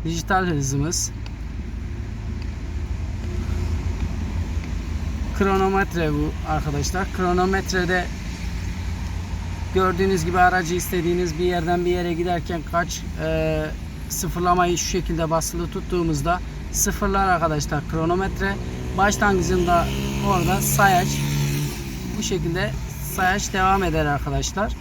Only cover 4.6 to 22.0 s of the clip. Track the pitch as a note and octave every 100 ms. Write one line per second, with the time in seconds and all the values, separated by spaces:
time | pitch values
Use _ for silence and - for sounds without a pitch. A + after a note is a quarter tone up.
4.6 | - - - - - - - - G3 F#3+
5.6 | F#4+ C4+ G3 E3+ D#3+ D3 D3+ - D#3 D#3
6.6 | D3+ C#3+ C#3 F#3 G3 - F#3 F3+ F#3 G3
7.6 | F#3+ F#3 F3 F3+ F3 - - - - -
8.6 | - - - - - - - - - -
9.6 | - F#3 F#3 F3+ F#3+ F#3+ E3 F3+ F3+ F#3
10.6 | E3 F3+ - F3+ E3+ F3 F3+ D#3 F3+ F3
11.6 | E3 F3 F3 F3 F3 E3 F3 F3 - F3
12.6 | C#3+ E3+ F3 - E3+ - D#3+ D#3+ D#3+ D#3
13.6 | D#3 D3+ - - - - F3+ F3 F3+ F3+
14.6 | F3 E3+ - F#3 E3 E3 D#3+ E3 D#3+ E3+
15.6 | E3+ F#3+ F3+ F3 E3 D3+ D3 F3 - -
16.6 | - - G3+ F#3 G#3 G3 F#3+ F3+ D#3+ D3+
17.6 | D3 D3+ - D#3+ D#3+ F3 F#3+ - G3 G3
18.6 | - - - F3+ G3+ G3+ G#3 F#3+ E3+ F#3
19.6 | F3 F3 E3 - - - G3+ F#3 - F#3
20.6 | G3+ - G3+ F3+ C#3+ C#3+ - - C#3+ C#3+
21.6 | D3 C#3 - -